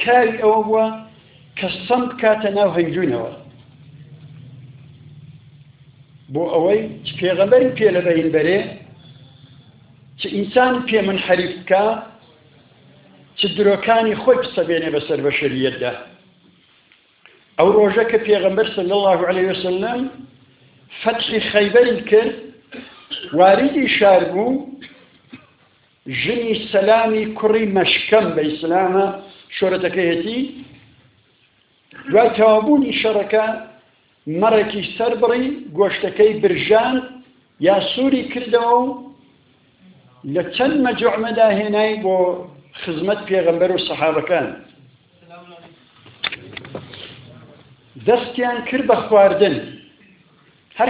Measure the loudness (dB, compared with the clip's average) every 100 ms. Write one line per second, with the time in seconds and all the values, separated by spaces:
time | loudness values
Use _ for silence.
0 | 2 2 2 2 2 2 2 0 0 -4
1 | -16 -20 -20 _ _ -10 -8 -8 -2 -2
2 | -2 0 0 2 0 0 0 0 -2 -2
3 | -2 -4 -6 -12 -20 -20 -20 -20 -20 -20
4 | -20 -20 -20 -20 -20 -20 -20 -20 -20 -20
5 | -20 -20 -20 -20 -20 -20 -20 _ _ _
6 | _ _ -10 -6 -2 0 2 0 -2 -12
7 | -14 -6 -2 0 4 4 4 2 2 2
8 | 2 0 2 2 2 0 -2 -12 -20 -20
9 | -20 -20 -20 _ -20 -20 _ _ _ _
10 | _ -12 -8 -6 -2 2 2 0 0 0
11 | 0 -2 0 0 0 -6 0 2 2 -2
12 | -8 -20 _ _ _ _ _ _ _ _
13 | _ _ _ -6 -4 0 2 2 2 2
14 | 2 0 2 2 0 -4 -2 -2 -2 -4
15 | -4 -2 -2 -2 -2 -2 -2 -2 -6 -8
16 | -14 -20 _ _ _ _ _ _ _ _
17 | _ _ _ _ _ 2 4 4 4 2
18 | 0 0 2 0 2 0 -2 -4 -2 0
19 | 2 2 0 0 -2 -2 -4 -4 -4 -6
20 | -8 -10 -20 _ _ _ _ _ _ -6
21 | -4 -2 -4 -4 0 0 4 4 4 0
22 | 2 2 2 -4 -14 -20 _ -20 -20 -20
23 | -18 -16 -4 4 6 6 2 0 -2 2
24 | 4 4 2 -2 -2 -4 -8 -18 -20 -20
25 | _ _ _ -20 _ _ _ _ _ _
26 | -12 -6 -4 -4 -2 -4 -2 0 4 4
27 | 2 0 -4 -2 0 0 0 0 0 -2
28 | 2 2 2 -2 -4 -4 -2 0 0 0
29 | 0 -4 -16 -20 -18 -4 -2 0 -2 -2
30 | -2 -2 -4 -6 -6 -10 -20 -20 _ _
31 | _ _ _ _ _ _ _ _ _ -18
32 | 0 2 4 4 4 4 4 2 0 -2
33 | -2 -2 0 0 0 -6 -12 -20 _ _
34 | _ _ -8 0 2 2 2 -4 -8 -4
35 | -4 0 2 2 -2 -6 -6 -2 0 0
36 | -2 4 4 4 0 0 2 2 2 -2
37 | -4 -14 -20 _ _ -2 2 2 0 -2
38 | 0 0 -2 -8 -2 0 2 2 2 -6
39 | -14 -20 _ _ _ _ _ _ _ _
40 | _ _ -6 -4 -4 -2 0 2 0 0
41 | 0 0 -2 2 2 2 0 0 0 0
42 | 0 2 0 -2 -10 -20 _ -14 -8 -4
43 | -4 -4 -2 0 2 2 2 0 -4 -2
44 | 0 0 0 -2 -2 -8 -20 _ _ _
45 | _ _ -20 -20 -20 -20 -20 _ _ _
46 | -20 -12 -10 -10 -16 -18 -16 -16 -16 -20
47 | -20 -20 -20 -20 -20 -20 _ _ _ -6
48 | 0 0 0 -6 -4 -6 -6 -2 0 0
49 | 2 4 4 4 0 0 -8 -16 -20 _
50 | _ _ _ _ _ _ _ -2 -2